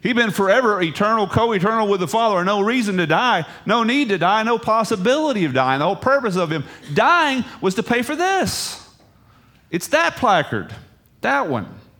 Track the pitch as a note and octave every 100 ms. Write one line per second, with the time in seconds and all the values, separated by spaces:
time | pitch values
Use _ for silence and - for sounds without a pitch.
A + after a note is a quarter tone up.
0 | F#3+ A#3+ A3+ F#3 G3 A3 B3 G3+ E3+ -
1 | G#3 A3+ G3 - A#3 G#3 F#3+ A3+ G#3+ G3
2 | F3 A3+ A3+ F#3+ F3+ G#3 G3+ B3+ G#3 F#3
3 | D#3+ E3 B3 G3 D#3 - - A3+ A3 C4+
4 | C4+ F#3+ E3+ G#3+ A3 A#3 A3+ A3 A3 A3
5 | F#3 C#4 D#4 A3 D#3+ C3 C3 C3+ D#3+ G3
6 | A#3+ C#4 B3 F3+ E3+ D#3+ C3 - - D3
7 | A#3+ F4 D4+ C4 - - F#3+ F#3+ - A#3+
8 | B3 D4+ F#4 F#4+ A3+ - - - - _
9 | _ _ _ _ _ _ _ F3 - D4+
10 | E4+ - B3 F3+ C#3+ A2 - - - _
11 | _ _ A#3 C#4 G#3 B2 F#2 - - _